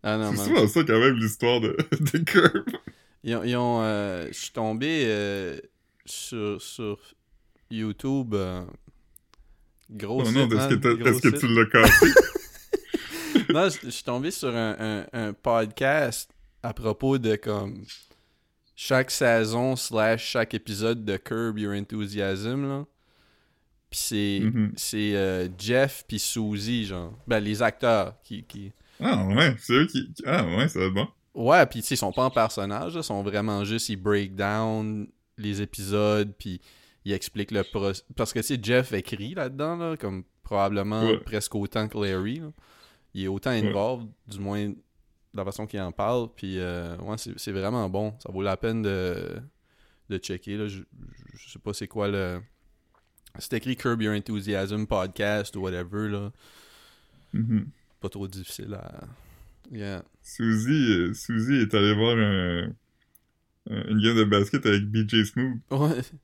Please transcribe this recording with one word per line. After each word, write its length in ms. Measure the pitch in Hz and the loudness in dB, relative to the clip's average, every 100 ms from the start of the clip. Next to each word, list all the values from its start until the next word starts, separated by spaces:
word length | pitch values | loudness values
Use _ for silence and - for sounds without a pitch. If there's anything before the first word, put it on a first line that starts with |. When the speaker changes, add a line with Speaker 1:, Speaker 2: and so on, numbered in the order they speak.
| 104 | -2
Speaker 1:
Ah 100 | 110 | -2
non, 140 | 107 | 0
Speaker 2:
C'est 60 | 101 | -2
Speaker 1:
man. 80 | 226 | 2
Speaker 2:
souvent 200 | 330 107 | 4 6
ça, 160 | 170 | 4
quand 160 | 151 113 | 4 6
même, 160 | 131 123 | 6 4
l'histoire 440 | 110 - 120 120 | -2 0 2 4
de, 140 | 110 - 156 | 2 0 -2
<laughs> 100 | 151 | 0
de 180 | 147 160 | 0 0
Curb. 440 | 165 170 170 330 - 359 - - _ _ | 4 6 6 4 -4 -10 -14 -20 _ _
Speaker 1:
Ils 120 | 110 113 | -4 -2
ont, 80 | |
ils 120 | 110 123 | 0 0
ont, 260 | 123 117 | 2 2
euh, 460 | 110 104 101 90 76 | 2 0 -2 -4 -8
je 60 | - | -10
suis 140 | - | -8
tombé, 520 | 131 110 110 143 160 120 | -4 -4 -2 -2 0 2
euh, 520 | 104 101 101 90 67 - _ _ _ - | 2 0 -2 -4 -8 -14 _ _ _ -14
sur, 560 | - - 117 104 104 | -12 -10 -6 -4 -4
sur 380 | - - 107 104 - _ _ _ _ _ _ | -10 -8 -8 -8 -12 _ _ _ _ _ _
YouTube, 640 | 113 110 101 135 139 123 101 | -6 -4 -4 -2 -2 0 -2
euh, 280 | 92 90 90 - - _ _ - _ _ - _ _ _ _ | -2 -6 -10 -16 -20 _ _ -20 _ _ -20 _ _ _ _
gros 320 | 107 101 123 | -12 -4 0
Speaker 2:
Oh 100 | 120 | 2
non, 120 | 127 | 4
Speaker 1:
site, 100 | 123 | 4
Speaker 2:
est-ce 20 | 110 | 4
Speaker 1:
man, 140 | 139 | 4
Speaker 2:
que 60 | 110 | 4
t'as, 180 | 127 | 4
Speaker 1:
gros 140 | 117 117 | 4 4
Speaker 2:
est-ce 120 | 120 | 6
que 80 | 120 | 4
Speaker 1:
site. 80 | 107 | 4
Speaker 2:
tu 80 | 123 | 4
l'as 180 | 113 110 | 4 6
cassé ? 400 | 123 110 - 349 | 8 10 10 10
Speaker 1:
<laughs> 40 | - - - - - - 370 - - - 330 320 294 - | 10 6 -2 -10 -20 -4 -4 -2 -6 -6 -10 0 0 2
Non, 200 | 156 185 | 2 2
je, 80 | - | 0
je 60 | 127 | -10
suis 140 | - | -8
tombé 280 | - 123 151 | -4 -2 -4
sur 240 | - 135 117 | -4 -2 0
un, 200 | 113 104 | -2 -2
un, 260 | 110 104 - | -4 -4 -6
un 220 | 117 107 | -6 -6
podcast 1000 | 101 127 117 110 - 135 151 139 - - _ - _ | -4 0 2 0 0 2 2 0 -4 -12 _ -20 _
à 100 | 120 | -10
propos 440 | - 110 104 135 135 | -4 -4 0 2 2
de, 180 | 113 107 | 2 0
comme, 480 | - 104 101 - - - _ _ _ _ _ _ _ - | 0 -4 -4 -10 -16 -20 _ _ _ _ _ _ _ -14
chaque 360 | - 131 131 | 0 0 2
saison 640 | - 127 117 110 117 127 127 | 2 4 4 4 0 0 -2
slash 500 | - 113 110 113 - | -2 2 2 2 0
chaque 220 | 120 113 | -2 0
épisode 500 | 110 - 101 110 120 104 | -4 -6 -2 0 0 -2
de 120 | 95 | -4
Curb 400 | - 113 117 107 | -4 -2 -2 -2
Your 140 | 104 | -2
Enthusiasm, 920 | 101 101 110 101 104 98 98 110 135 139 | -4 -4 -6 -6 -2 -2 -2 -4 -4 -4
là. 180 | 139 147 _ _ _ _ _ _ _ _ _ _ | -6 -10 _ _ _ _ _ _ _ _ _ _
Pis 80 | - | -6
c'est, 400 | - 107 104 98 | -2 0 2 2
Speaker 2:
Mhm. 280 | 110 117 107 - | 0 2 -2 -2
Speaker 1:
c'est, 400 | - 107 104 101 | -6 -2 0 0
euh, 320 | 95 92 92 92 | 0 0 -4 -6
Jeff 480 | 101 123 139 - - | 0 2 2 -2 -8
pis 100 | 107 | -6
Suzy, 680 | - 120 107 104 107 120 101 | -4 -4 -2 -4 -2 -2 -2
genre. 320 | 92 85 110 - | -6 -10 -12 -2
Ben, 120 | 113 | 0
les 220 | 104 107 | 0 2
acteurs 540 | 113 - 123 110 90 - | 0 2 2 4 2 -6
qui, 200 | - 110 - | -14 -14 -12
qui 260 | 101 98 - _ _ | -14 -14 -18 _ _
Speaker 2:
Ah 260 | 160 107 95 | 0 2 2
ouais, 260 | 107 156 113 | 4 4 2
c'est 140 | - | 2
eux 120 | 123 160 | 2 4
qui, 260 | 131 - | 0 -6
qui, 100 | - 127 | -10 -2
ah 180 | 165 90 92 | 0 0 0
ouais, 100 | 151 | 0
ça 120 | 92 | 0
va 60 | 95 | 0
être 80 | |
bon. 140 | 95 131 _ _ - | 0 -4 _ _ -2
Speaker 1:
Ouais, 300 | 117 175 143 | 4 6 6
pis 140 | 117 | 0
tu 60 | - | -4
sais, 80 | 131 | -2
ils 20 | |
sont 160 | 101 | -2
pas 100 | 110 | 0
en 80 | 131 | 0
personnage, 640 | 120 110 - 98 104 165 165 | 2 0 0 -4 -4 -6 -8
là, 60 | |
ils 20 | |
sont 180 | - 101 | -6 -4
vraiment 420 | 101 104 107 101 | -2 -2 -2 -2
juste, 260 | 101 113 - | -2 -2 -4
ils 80 | 101 | -4
break 360 | 98 104 98 95 | 2 2 0 -2
down 720 | 101 107 110 110 107 107 104 _ _ - | -2 0 -2 -2 -4 -6 -8 _ _ -8
les 240 | 104 101 | -6 -4
épisodes, 720 | 104 - 98 104 104 107 104 101 | -6 -8 -2 2 4 2 0 -6
pis 240 | 101 87 _ _ _ _ | -10 -10 _ _ _ _
ils 80 | 98 | -4
expliquent 380 | 98 - 104 101 | -4 -4 -6 -4
le 120 | 104 | -2
pro-, 280 | 95 107 98 98 _ - | -2 -2 -2 -4 _ -4
parce 180 | 117 | -2
que, 60 | 117 | -2
tu 60 | - 135 | -2 -4
sais, 40 | |
Jeff 300 | 107 123 127 | 2 2 2
écrit 420 | 101 - 104 107 180 | -4 -4 -8 -8 -6
là-dedans, 400 | 127 135 151 170 | -6 -4 -6 -4
là, 220 | 165 160 | -6 -6
comme 260 | 104 95 - _ | -6 -8 -12 _
probablement 640 | - 101 101 101 101 110 113 | -4 0 0 0 -2 0 2
Speaker 2:
Ouais. 140 | 107 | 0
Speaker 1:
presque 340 | - 107 - | -2 -6 -4
autant 340 | 107 101 113 107 | -6 -4 -4 -4
que 100 | 107 | -4
Larry, 400 | 101 92 101 143 | -2 -2 -4 -6
là. 120 | 156 - _ _ - _ _ - | -12 -16 _ _ -20 _ _ -8
Il 60 | |
est 40 | 95 | -6
autant 220 | 98 139 | -4 -2
Speaker 2:
Ouais. 140 | 117 104 | 0 0
Speaker 1:
involved, 440 | 101 107 127 110 - - | 0 -2 -4 -10 -18 -16
du 120 | 101 | -10
moins 260 | 98 104 104 | -6 -4 -4
de 80 | - _ _ _ _ _ | -8 _ _ _ _ _
la 120 | 104 95 | -10 -8
façon 200 | 98 107 | -8 -10
qu'il 140 | 104 | -8
en 140 | 92 | -8
parle, 340 | 85 104 123 117 - | -4 -2 -2 -4 -10
pis, 220 | 95 92 | -8 -6
euh, 380 | 90 87 85 85 | -4 -6 -8 -10
ouais, 180 | 87 110 | -10 -10
c'est, 140 | - - | -10 -10
c'est 140 | - | -8
vraiment 340 | 98 98 123 98 | -4 -4 -2 -4
bon, 240 | 95 107 107 | -4 -6 -8
ça 100 | - | -10
vaut 120 | 92 | -4
la 160 | 98 95 | -4 -2
peine 240 | 113 113 | -2 -2
de, 560 | 104 95 92 87 87 - 135 _ _ _ _ _ _ | -2 -2 -2 -4 -8 -12 -16 _ _ _ _ _ _
de 80 | 95 | -8
checker, 400 | - 92 - 104 | -6 -10 -8 -6
là. 100 | 104 | -6
Je, 140 | 98 - - 82 - - | -8 -16 -20 -20 -20 -20
je 160 | - - | -20 -20
sais 100 | - | -12
pas 120 | - | -8
c'est 140 | 101 101 | -8 -8
quoi 220 | 110 101 | -4 -2
le, 320 | 101 90 90 107 _ _ _ _ _ _ _ - - | 0 -2 -6 -10 _ _ _ _ _ _ _ -20 -16
c'est 140 | - | -6
écrit 240 | 117 131 123 | -6 -4 -2
Curb 240 | 123 117 | -2 0
Your 120 | 107 104 | 0 -2
Enthusiasm 680 | 101 107 98 98 98 107 107 | -4 -6 -2 -2 -2 -4 -2
podcast 720 | 104 95 92 104 104 101 98 | -2 -2 -2 -2 -2 -4 -6
ou 60 | |
whatever, 480 | 92 90 87 104 107 | -6 -6 -6 -6 -4
là. 220 | 101 101 - - - - - - _ _ _ _ | -4 -6 -12 -20 -20 -20 -20 -20 _ _ _ _
Speaker 2:
Mhm. 360 | 101 113 107 - - _ _ | -4 0 0 -2 -14 _ _
Speaker 1:
Pas 80 | 95 | -12
trop 180 | 98 95 | -8 -10
difficile 460 | 95 92 - 104 | -10 -14 -12 -12
à, 320 | 98 - - - 123 - - - - - | -12 -14 -16 -18 -20 -20 -20 -20 -20 -16
yeah. 320 | 117 101 95 - _ | -10 -8 -10 -12 _
Speaker 2:
Suzy, 720 | - - 117 110 117 156 123 | -18 -2 2 2 2 4 4
euh, 220 | 95 87 | 4 2
Suzy 400 | 110 - 117 117 139 | -4 -4 -2 2 2
est 180 | 107 | 4
allée 200 | 107 101 104 | 4 4 4
voir 220 | 117 117 | 4 4
un, 460 | 104 98 90 87 80 - _ _ _ _ _ _ _ _ - | 2 2 0 -2 -4 -10 _ _ _ _ _ _ _ _ -10
un, 180 | 107 - | -8 0
une 140 | 107 | 4
game 160 | 110 113 | 4 6
de 80 | 107 | 6
basket 400 | 101 101 139 110 | 6 4 2 4
avec 180 | 101 104 | 4 4
B 160 | 110 107 | 0 4
J 160 | 117 104 | 2 2
Smooth. 340 | - 131 113 _ | 0 -2 -4 _
Speaker 1:
Ouais. 300 | 135 151 131 123 151 | 0 0 0 -6 -16